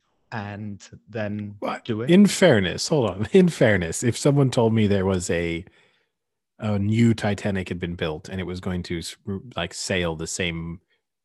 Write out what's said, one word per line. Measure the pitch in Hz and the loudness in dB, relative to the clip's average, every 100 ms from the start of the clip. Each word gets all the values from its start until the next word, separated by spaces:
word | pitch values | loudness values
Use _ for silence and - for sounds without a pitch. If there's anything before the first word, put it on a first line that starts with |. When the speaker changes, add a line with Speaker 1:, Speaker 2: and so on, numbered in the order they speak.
| _ _ _ | _ _ _
Speaker 1:
and | 117 101 104 107 98 - - _ | -12 -10 -10 -12 -14 -18 -20 _
then | 110 104 104 104 101 | -8 -6 -6 -10 -8
Speaker 2:
What? | - - - | -8 -8 -6
Speaker 1:
do | 107 | -4
it. | 123 | 4
Speaker 2:
In | 180 196 | 6 6
fairness, | - 180 110 90 82 - | 6 6 6 2 -4 -2
hold | 156 110 | 0 0
on. | 90 107 | -2 4
<laughs> | |
In | 190 180 | 6 4
fairness, | - 123 98 85 - | 4 4 4 0 -2
if | 120 - | -2 2
someone | 147 143 135 | 2 4 2
told | 127 113 | 2 2
me | 113 104 | 4 2
there | 98 95 | 2 2
was | 92 90 | 0 -2
a, | 85 85 82 - _ _ _ _ _ _ _ _ _ | -2 -2 -6 -10 _ _ _ _ _ _ _ _ _
a | 110 104 | -4 -2
new | 101 113 117 | 0 4 4
Titanic | 110 104 98 107 98 90 | 4 -2 -2 -4 -4 -4
had | 87 | -6
been | 87 85 | -6 -4
built | 82 76 - | -4 -6 -8
and | 95 | -8
it | |
was | 87 90 | -8 -8
going | 95 90 | -6 -6
to | - 87 | -6 -8
s-, | - - - | -10 -14 -10
r-, | 98 123 - | -10 -8 -8
like, | 87 | -8
sail | - - 95 87 80 | -8 -4 -2 -2 -4
the | 82 | -8
same | - 90 82 82 85 _ _ _ _ | -4 -4 -4 -10 -12 _ _ _ _